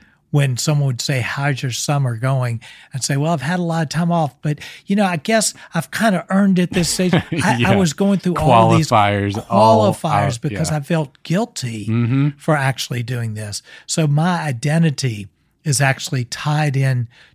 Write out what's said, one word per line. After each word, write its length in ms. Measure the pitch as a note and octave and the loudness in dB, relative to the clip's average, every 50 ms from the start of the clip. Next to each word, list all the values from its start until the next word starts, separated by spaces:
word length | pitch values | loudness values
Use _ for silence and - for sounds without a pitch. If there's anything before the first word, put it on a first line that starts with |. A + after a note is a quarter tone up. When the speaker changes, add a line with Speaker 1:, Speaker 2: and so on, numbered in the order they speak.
| _ _ _ _ _ - | _ _ _ _ _ -2
Speaker 1:
when 260 | - C#3+ C#3+ C3+ B2 | 0 0 0 0 -2
someone 300 | - - D#3+ D3 C#3+ C#3 C3+ | -2 -2 0 0 0 0 0
would 120 | A#2+ A#2+ | -2 -4
say, 200 | - - C#3 B2+ | -4 -4 -2 -2
"How's 420 | A2+ - - C#3+ C#3 D3 C#3 - | -2 -4 -6 -4 -2 -2 -4 -4
your 100 | D3 B2+ | -4 -6
summer 440 | A2+ - - - D3 C#3+ C3+ A#2+ A#2 | -6 -6 -4 -2 -2 0 0 -2 -2
going?" 440 | A2 B2+ C3 C#3 C3 B2 A#2+ A#2 A#2 - - - - - _ - | -2 -2 -2 0 0 -2 -2 -4 -6 -10 -14 -20 -20 -20 _ -10
I'd 80 | B2+ - | -8 -4
say, 120 | - C#3 | -2 -2
"Well, 160 | C#3 D3 E3 | 0 0 0
I've 80 | E3+ C#3 | -2 -2
had 160 | B2+ D#3 F#3 F3+ | -2 -4 -4 -2
a 40 | |
lot 200 | F3 E3 E3 E3 | -2 -2 -2 -2
of 60 | D#3+ C#3+ | -2 -2
time 240 | - D#3+ F3 E3+ | -2 -2 0 0
off, 220 | F3 E3+ D#3 C3 - _ | 2 0 0 -2 -4 _
but, 160 | - D3+ D3 - - - - - _ | -4 -4 -4 -4 -8 -18 -18 -14 _
you 80 | - G3+ | -2 0
know, 100 | G#3+ G3+ | 2 2
I 100 | F#3 F3 | 0 0
guess 380 | C#3+ - - A3+ A3 - - - - - - - | -4 -2 0 0 0 0 -2 -6 -8 -16 -6 -6
I've 160 | E3+ - - | -6 -6 -4
kinda 340 | - - A3 A3+ F#3 D#3+ - - | -4 0 0 2 0 0 -2 0
earned 280 | F#3+ G3 G#3 G3 F#3 F3+ | 0 2 4 4 4 2
it 120 | F3+ - | 2 0
this 160 | - F#3 E3 - | 0 -2 -2 -2
stage." 220 | - - F#3 F3+ - | -2 0 0 2 2
Speaker 2:
<laughs> 0 | |
Speaker 1:
I, 80 | C#3+ - - E3+ E3+ - | 0 0 -2 -4 -2 0
I 120 | G3 - A#2+ | 0 2 2
Speaker 2:
Yeah. 180 | A#2 F#3+ - | 2 2 4
Speaker 1:
was 160 | G3 F#3 D#3 | 4 2 0
going 260 | - - G3 G3+ G3+ F3 | 0 0 0 2 2 0
through 160 | - F3+ E3+ | 0 -2 -2
all 340 | - - C#3 A#2+ A#2 A2+ A2+ | 2 4 4 6 6 6 6
of 60 | A2+ A2+ | 6 4
these 100 | D3+ - | 2 4
Speaker 2:
Qualifiers, 560 | A#2+ G#2+ G2+ G2+ G2+ G2+ G2+ G2+ G2+ A2 - - | 4 4 4 4 2 0 0 -2 -4 -6 -4 0
all 420 | - - - A2+ A2+ A3 G#3+ F#3+ | 4 4 6 6 6 6 4 2
Speaker 1:
qualifiers 420 | D#3 - - D#3+ - G2+ - C#3 A#2+ | 0 -2 -2 0 0 2 0 0 -2
Speaker 2:
out, 60 | - | -4
Speaker 1:
because 280 | - C#3+ G#2 G2+ D#3+ D3 | -6 -6 -4 -4 -4 -2
Speaker 2:
yeah. 60 | D#3 | -4
Speaker 1:
I 40 | D3+ | -4
felt 420 | C#3 - F3 D#3+ D3+ B2+ _ _ - | -2 -2 -2 -2 -2 -4 _ _ -6
guilty 600 | - D#3+ G3+ A#3 A3+ - - B2+ A#2 A#2 G#2+ G2 | -2 -2 -2 -2 -4 -6 -8 -8 -8 -8 -6 -4
Speaker 2:
Mm-hmm. 420 | G#2+ A2 A#2+ A#2 A2+ C3 C3+ C#3+ D3 C#3+ _ | -2 0 0 0 2 2 2 0 0 -2 _
Speaker 1:
for 160 | - E3 D3+ | -2 -2 0
actually 460 | C#3+ C3+ C3+ B2+ - - - B2 A#2+ | 2 0 -2 -2 -4 -8 -6 -6 -6
doing 320 | A#2+ A#2 B2+ A#2+ A#2 A2 G#2+ | -6 -6 -6 -6 -6 -6 -8
this. 280 | G#2+ G#2+ G#2 G2+ - _ - - - - | -8 -10 -10 -12 -12 _ -16 -20 -20 -10
So 200 | - - E3+ D#3 | -6 -2 0 0
my 340 | D3 C#3+ D3+ E3 F#3 F3 E3 | 2 2 2 2 0 0 -2
identity 880 | D#3 D3 B2+ A2+ - C#3+ D#3 E3 E3 D#3+ C3+ - C3+ B2 A2 G#2 G2 - _ _ _ _ _ _ - | -2 -4 -6 -4 -2 0 2 2 2 2 0 -2 -4 -4 -4 -6 -12 -14 _ _ _ _ _ _ -4
is 160 | D#3+ C3 B2+ | -2 0 2
actually 420 | C#3+ C3+ C3+ - - - C#3+ B2+ A#2+ | 2 2 2 0 -4 -6 -4 -4 -4
tied 520 | - - - - D3+ D3 D3+ D#3 D3 C3 | -6 -8 -6 -4 -2 0 0 0 0 0
in 320 | C3+ C3+ C3+ B2+ B2 A#2 - _ _ - _ | 0 0 0 0 -2 -4 -6 _ _ -20 _